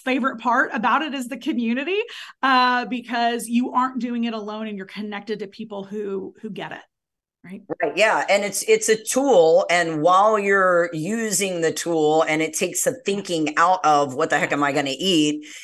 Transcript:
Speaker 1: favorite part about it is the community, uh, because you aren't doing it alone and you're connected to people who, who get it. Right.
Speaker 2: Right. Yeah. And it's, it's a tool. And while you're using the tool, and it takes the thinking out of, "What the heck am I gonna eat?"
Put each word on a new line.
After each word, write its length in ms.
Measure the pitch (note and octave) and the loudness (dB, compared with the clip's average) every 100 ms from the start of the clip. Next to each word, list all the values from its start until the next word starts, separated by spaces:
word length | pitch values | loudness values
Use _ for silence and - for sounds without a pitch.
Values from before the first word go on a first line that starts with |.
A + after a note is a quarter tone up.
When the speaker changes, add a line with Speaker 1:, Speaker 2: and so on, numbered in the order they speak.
| C4 | -4
Speaker 1:
favorite 340 | C4 A#3 A#3 | -2 -2 -2
part 300 | B3+ B3 D#4 | 0 0 0
about 280 | D#4+ A3+ B3+ | 0 0 0
it 120 | D#4 | -2
is 140 | C4+ A#3+ | -6 -8
the 100 | C4+ | -8
community, 640 | C4+ A#3 A3+ A#3+ D4 G4+ A#4+ - - - | -4 -2 -2 -2 -2 -4 -4 -10 -16 -4
uh, 440 | C4+ B3+ B3 B3 B3 | 2 4 4 2 -2
because 640 | B3 A3 A#3 A#3 A#3+ A#3 | -8 -6 -2 0 -2 -2
you 260 | A#3+ B3+ | 0 0
aren't 260 | B3+ C4 C4 | 0 -2 -4
doing 240 | A#3+ A#3+ | -4 -4
it 100 | A#3 | -4
alone 340 | A3 G#3 G#3+ A3 | -6 -8 -8 -8
and 100 | G3+ | -10
you're 80 | F#3+ | -12
connected 540 | F#3+ G#3+ G3+ G3+ G#3 | -10 -10 -10 -8 -8
to 80 | G3 | -10
people 360 | - A3 G3+ | -12 -12 -12
who, 520 | G3 G#3+ G3+ F#3+ F#3+ - | -10 -8 -6 -6 -10 -14
who 80 | A3 | -14
get 220 | F#3 D#3+ | -12 -12
it. 100 | - - _ _ _ _ _ | -12 -18 _ _ _ _ _
Right. 180 | F3 G3 - - | -18 -16 -12 -6
Speaker 2:
Right. 160 | D3+ D#3 | -4 0
Yeah. 300 | G#3+ D#3+ C3+ | 2 2 2
And 160 | G3+ | 0
it's, 240 | G3+ - - | 0 -4 2
it's 220 | A3 - | 2 2
a 60 | A3 | 0
tool. 640 | - B3+ C#4 G3+ D#3+ F3 F#3+ | 0 0 4 6 8 6 4
And 320 | F3 E3 D#3 | 2 0 2
while 380 | E3 F#3 G#3+ G#3+ | 4 6 6 4
you're 500 | G3+ G3 F#3 F3 E3+ | 2 4 4 4 2
using 680 | D#3+ E3 A3+ A3 G3 G3 F3 | -2 -4 -2 -2 -2 -2 0
the 100 | D#3+ | -2
tool, 520 | D#3 E3+ E3 D3+ D#3 | -2 -2 2 4 4
and 180 | D#3+ D#3 | 2 0
it 140 | D#3 - | -2 -2
takes 300 | F#3 - F3+ | -4 -2 -2
the 80 | E3+ - | -2 -4
thinking 500 | G3+ F#3+ E3 D3+ D#3 | -4 -2 -2 -2 2
out 300 | E3+ F#3 D3+ | 2 4 4
of, 300 | D3 C#3 B2+ | 4 2 -2
"What 160 | D#3+ | 0
the 80 | D3+ | 0
heck 120 | E3 | 0
am 120 | D3 | 0
I 80 | C#3+ | 0
gonna 240 | C#3+ C#3 C3+ | 0 -2 -2
eat?" 480 | F#3 E3+ D3+ D3+ - - | 0 2 2 -2 -10 -18